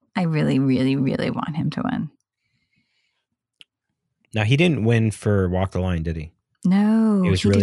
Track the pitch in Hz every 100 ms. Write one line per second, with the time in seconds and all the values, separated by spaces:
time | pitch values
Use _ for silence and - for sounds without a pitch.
0 | _ 196 165 156 143 135 135 127 131 139
1 | 135 - - - - 151 147 - - -
2 | 151 _ _ _ _ _ _ _ _ _
3 | _ _ _ _ _ _ _ _ _ _
4 | _ _ _ 110 107 139 175 120 110 117
5 | 110 - 110 101 90 92 95 90 92 85
6 | 82 80 78 _ _ _ 185 196 214 220
7 | 220 202 180 92 101 101